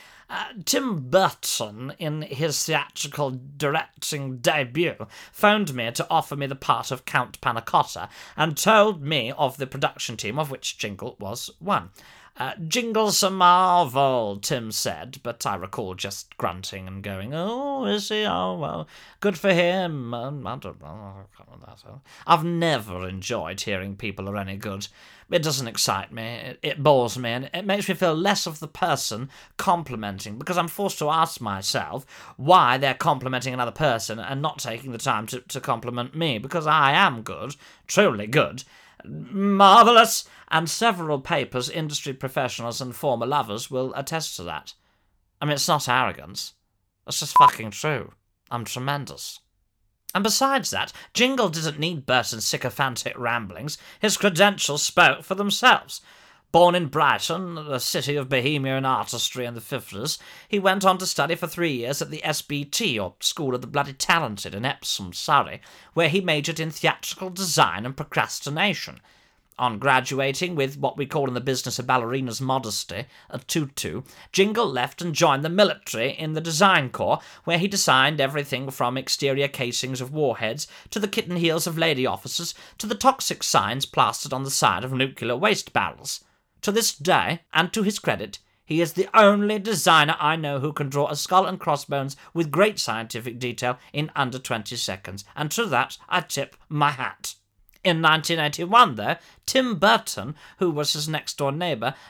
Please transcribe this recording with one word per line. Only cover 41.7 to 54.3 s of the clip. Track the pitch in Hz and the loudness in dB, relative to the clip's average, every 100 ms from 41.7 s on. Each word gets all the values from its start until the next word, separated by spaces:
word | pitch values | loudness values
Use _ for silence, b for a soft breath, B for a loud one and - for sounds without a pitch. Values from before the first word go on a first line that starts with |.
industry | 165 156 147 143 | -4 -4 -6 -6
professionals, | 131 131 151 123 - 120 113 | -8 -6 -2 -4 -4 -8 -6
and | 127 113 | -8 -4
former | 147 117 120 | -2 0 0
lovers | 143 113 107 - | -2 -2 -6 -6
will | 127 131 131 | -4 -4 -6
attest | 135 160 151 - | -6 -6 -6 -8
to | |
that. | 85 76 - - _ _ _ _ _ - | -10 -10 -12 -20 _ _ _ _ _ -6
I | 147 | -4
mean, | |
it's | 143 - | -2 0
not | 151 - | 0 2
arrogance. | 123 117 69 76 - - _ _ _ _ _ - | 0 0 -4 -14 -12 -12 _ _ _ _ _ -8
It's | - | -6
just | - - | 2 8
fucking | 156 - 110 | 8 6 -8
true. | - 156 135 80 - _ _ - | -6 -4 -4 -6 -16 _ _ -10
I'm | 120 | -8
tremendous. | 113 127 131 143 127 71 - - _ _ _ _ _ _ - | -8 -6 -4 -4 -6 -12 -14 -14 _ _ _ _ _ _ -6
And | - | -2
besides | 214 - 269 269 - | 2 2 2 2 -2
that, | 95 - - B | -4 -6 -8 B
Jingle | - 254 262 214 | 2 2 4 0
didn't | 160 160 147 | 0 -4 -2
need | 160 175 131 | -4 -4 2
Burton's | 123 113 113 - | 2 2 -4 -4
sycophantic | 147 123 - 135 120 - - | -2 -2 0 0 0 -8 -4
ramblings. | 117 117 101 - 147 - B B | -2 -2 -4 -10 -10 -10 B B
His | 214 - | 0 2
credentials | 202 | 2